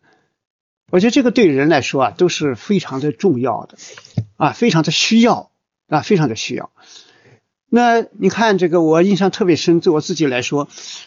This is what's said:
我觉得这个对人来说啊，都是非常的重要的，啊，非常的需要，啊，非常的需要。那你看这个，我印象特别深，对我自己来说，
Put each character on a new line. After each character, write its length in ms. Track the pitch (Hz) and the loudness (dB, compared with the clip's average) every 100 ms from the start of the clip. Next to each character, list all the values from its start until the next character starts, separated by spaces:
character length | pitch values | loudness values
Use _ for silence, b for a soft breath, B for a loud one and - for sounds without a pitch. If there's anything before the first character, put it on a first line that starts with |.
| _ _ _ _ _ _ _ _ _ | _ _ _ _ _ _ _ _ _
我 100 | 180 | 0
觉 80 | 226 | 2
得 40 | |
这 120 | 285 | 2
个 80 | 247 | 2
对 140 | 202 190 | 2 2
人 240 | 135 147 | 2 2
来 120 | 151 | 0
说 220 | - 143 | 0 -2
啊， 80 | 117 | -2
都 160 | - 180 | 0 -2
是 260 | - 147 | 0 -4
非 260 | 120 - 196 | -4 -2 -2
常 200 | - 135 | -2 -6
的 140 | 151 | -6
重 260 | 147 202 127 | -2 0 0
要 260 | 123 110 - | -2 -4 -10
的， 120 | - B B B B - - | -20 B B B B -10 -4
啊， 160 | 147 | -4
非 180 | - 240 | 0 0
常 140 | 170 | 0
的 80 | 156 | 0
需 300 | - - 226 | -2 0 2
要， 280 | 233 135 - _ _ _ - | 2 0 -6 _ _ _ -6
啊， 140 | 147 | -4
非 160 | - 202 | 0 0
常 100 | 147 | 0
的 80 | 110 | -4
需 180 | - | -8
要。 160 | 123 - b b b b b b b _ _ _ | -10 -12 b b b b b b b _ _ _
那 320 | 226 240 233 208 - | 0 2 2 -2 -2
你 100 | 185 | -2
看 280 | 190 226 190 | 0 0 0
这 100 | 175 | 0
个， 140 | 175 | 2
我 200 | 160 160 | 2 4
印 140 | 190 180 | 2 2
象 160 | 190 | 0
特 140 | - 190 | 0 0
别 100 | 160 | 0
深， 240 | - 170 | 2 0
对 140 | 185 | 2
我 80 | 151 | -2
自 140 | 147 160 | -2 -2
己 100 | 147 | -2
来 160 | 123 | -2
说， 260 | 120 147 143 B B B | -4 -4 -6 B B B